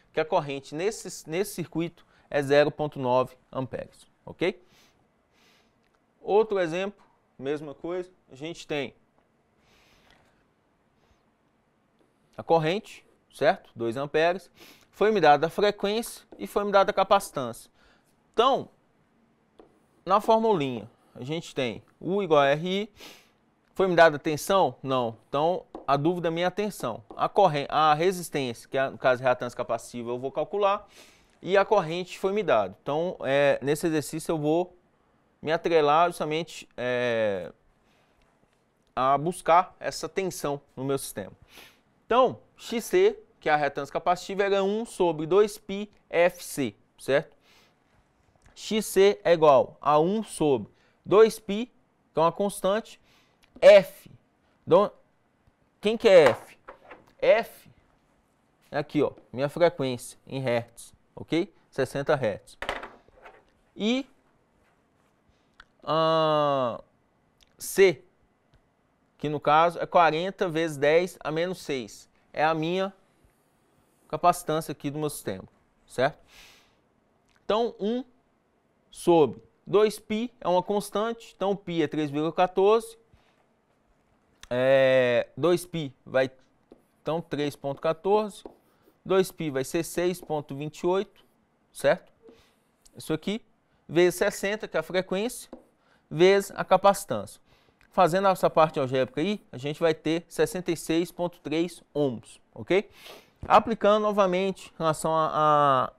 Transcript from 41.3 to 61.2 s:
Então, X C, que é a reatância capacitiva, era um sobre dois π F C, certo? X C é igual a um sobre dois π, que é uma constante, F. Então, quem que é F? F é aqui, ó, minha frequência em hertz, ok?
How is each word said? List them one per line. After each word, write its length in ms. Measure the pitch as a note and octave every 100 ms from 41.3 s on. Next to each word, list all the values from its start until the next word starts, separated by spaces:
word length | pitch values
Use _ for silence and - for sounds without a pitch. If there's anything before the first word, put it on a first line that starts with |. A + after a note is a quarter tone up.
| - _ - - _ _ _ -
Então, 320 | A#3 A#3+ A2+ _ _
X 300 | - A3+ -
C, 320 | F#3 G3+ G#3 - _
que 100 | D#3+
é 20 |
a 40 | D3+
reatância 360 | C#3+ C#3+ C#3
capacitiva, 520 | E3 F3 F3+ - F#3+
era 200 | G3 G3
um 220 | G3 A3 A#3
sobre 400 | - F3 D#3 D#3
dois 320 | F#3+ G#3+ -
π 320 | - G3 G3+ _ _
F 360 | E3 F3 -
C, 320 | - - A#2+ - _ _
certo? 360 | - C#3 - _ _ _ _ _ _ _ _ _ _ _ _
X 320 | - - G#3+ -
C 340 | F#3 G3 G3+
é 100 | -
igual 420 | E3+ D#3 B2+ - -
a 180 | - D3+
um 220 | E3+ A3
sobre 480 | G#3 - D#3 B2 G2 _ _ _
dois 360 | - G3 A3 -
π, 260 | - G3+ B3 _ _ _ _
que 60 | D3+
é 20 |
uma 100 | E3
constante, 720 | E3 G3+ - F#3+ G#3+ - - _ _ _ _ _ -
F. 500 | - G3 - - - - _ _ _ _ -
Então, 260 | F3 G#3 - _ _ _ _ _ _ _ _
quem 160 | G#3 A3+
que 140 | A3
é 200 | F#3 C3+
F? 280 | A2 - - - - - - _ -
F 500 | D#3+ G#3+ - - - _ _ _ _ _ _ _ _ _ _
é 80 | C#3
aqui, 240 | D3+ D3
ó, 80 | B2+ - _
minha 160 | A#2 C#3+
frequência 680 | E3 E3+ E3+ C3 B2 - - -
em 140 | C3+
hertz, 560 | C3 A#2+ A2+ - - _ _
ok? 380 | -